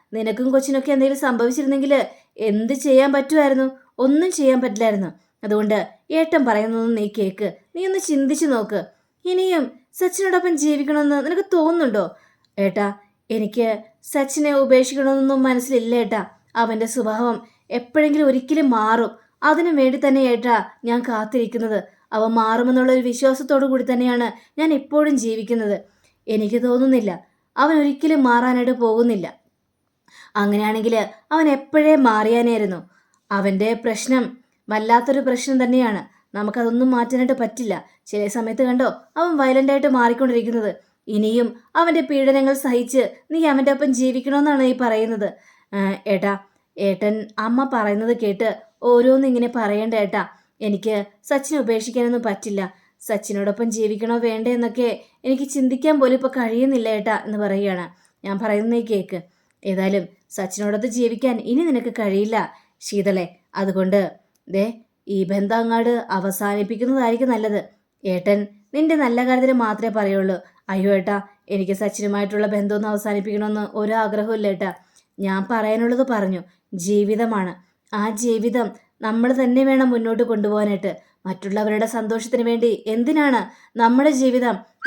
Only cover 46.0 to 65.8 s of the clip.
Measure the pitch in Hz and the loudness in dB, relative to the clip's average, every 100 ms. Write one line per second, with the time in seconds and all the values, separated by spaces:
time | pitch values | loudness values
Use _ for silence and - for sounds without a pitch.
46 | 208 190 202 196 - _ _ - 196 190 | -2 -2 -2 -4 -10 _ _ -4 -2 0
47 | 208 214 214 - 220 247 269 247 208 202 | -2 -2 -6 -6 -2 0 0 0 0 0
48 | 226 240 214 196 220 214 - _ 240 240 | -2 -2 -2 -2 -2 -4 -10 _ 2 4
49 | 254 269 269 240 240 247 208 208 220 226 | 6 4 2 0 0 -2 -2 -2 -2 -2
50 | 202 208 175 - _ - 214 196 214 208 | 0 -2 -6 -12 _ -8 -4 -2 -2 -2
51 | 202 _ - 277 277 302 226 220 233 247 | -4 _ -4 -2 0 -2 0 -2 -2 -2
52 | 240 240 233 196 220 196 185 - _ _ | 0 0 -2 -4 -4 -6 -6 -10 _ _
53 | - 208 - 202 202 202 233 220 214 208 | -6 -4 -4 -4 -2 -2 -4 -2 -2 -2
54 | 226 233 233 220 233 240 233 240 233 - | -2 0 -2 -2 -2 -2 -2 -2 -2 -4
55 | - _ 254 262 277 285 262 262 311 302 | -12 _ -4 -2 -2 -2 0 2 2 4
56 | 254 262 262 262 233 226 269 254 220 214 | 4 4 0 -2 -2 0 2 2 0 -2
57 | 220 208 - 208 208 196 202 180 170 - | -2 -2 -4 -4 -2 -2 -2 -4 -8 -16
58 | _ _ 196 196 220 208 226 233 226 202 | _ _ -8 -4 -2 0 0 -2 0 -4
59 | 175 185 - _ _ _ 202 190 190 196 | -4 -10 -12 _ _ _ -4 -2 0 0
60 | 175 _ _ - 185 202 208 208 240 240 | -4 _ _ -10 -8 -6 -4 -2 -2 0
61 | 233 226 262 233 - 254 339 254 240 233 | -2 0 -2 -2 -2 0 0 -2 -2 -4
62 | 208 196 214 220 165 - _ _ - 202 | -2 0 0 -2 -4 -10 _ _ -6 -2
63 | 196 190 175 - _ 190 196 185 185 202 | 0 -2 -4 -10 _ -6 -2 -2 0 0
64 | 170 - _ _ - 196 220 226 _ _ | 0 -6 _ _ -6 -2 -2 -6 _ _
65 | - 196 180 196 202 226 226 233 | -6 -4 -2 -2 0 0 0 0